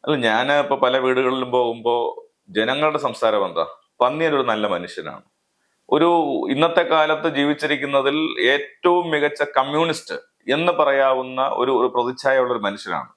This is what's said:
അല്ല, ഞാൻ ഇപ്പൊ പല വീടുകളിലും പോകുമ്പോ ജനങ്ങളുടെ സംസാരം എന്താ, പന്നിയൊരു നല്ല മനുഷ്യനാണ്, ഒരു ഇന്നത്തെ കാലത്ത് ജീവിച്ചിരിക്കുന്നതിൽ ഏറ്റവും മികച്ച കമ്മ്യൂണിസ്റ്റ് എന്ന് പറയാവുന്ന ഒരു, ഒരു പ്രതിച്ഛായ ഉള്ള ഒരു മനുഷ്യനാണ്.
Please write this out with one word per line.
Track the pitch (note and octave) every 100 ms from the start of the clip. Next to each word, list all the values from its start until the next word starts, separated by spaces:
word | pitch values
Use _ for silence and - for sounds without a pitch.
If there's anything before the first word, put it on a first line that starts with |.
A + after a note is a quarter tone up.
അല്ല, | - D3
ഞാൻ | A#2 A2 C3
ഇപ്പൊ | D3 C#3+ C#3
പല | C3 C3
വീടുകളിലും | B2+ B2+ B2+ C3 B2
പോകുമ്പോ | B2 A#2+ A#2 A2+ A#2+ A#2 - - _ _
ജനങ്ങളുടെ | G#2 G#2+ C3+ D#3 D3
സംസാരം | C3+ A2+ A2+ G#2+ F#2+
എന്താ, | E2 D#2+ - _ _
പന്നിയൊരു | B2 D3+ E3 D3
നല്ല | A#2+ G#2+ G#2
മനുഷ്യനാണ്, | F2 F2 - D#2 C2+ _ _ _ _ _ _ -
ഒരു | D3+ E3+ E3+ D3+ - -
ഇന്നത്തെ | C3+ E3 E3
കാലത്ത് | E3+ D#3+ D3+ D#3 E3 C#3+
ജീവിച്ചിരിക്കുന്നതിൽ | C#3+ D3 D3+ C#3+ C#3 C#3 C3+ D3+ D#3 -
ഏറ്റവും | B2 C#3+ C#3+ _ F3 F3 E3
മികച്ച | D3+ D3 D3
കമ്മ്യൂണിസ്റ്റ് | C#3+ C#3 C3+ D3 E3 D3+ - - - _ -
എന്ന് | C#3+ F3
പറയാവുന്ന | E3 C#3+ C#3 C3+ C3 B2+ C3 C3
ഒരു, | - B2+
ഒരു | B2+ B2
പ്രതിച്ഛായ | B2 A#2+ B2+ C#3 C3
ഉള്ള | B2
ഒരു | A#2
മനുഷ്യനാണ്. | G#2 G2+ G2+ E2 B1+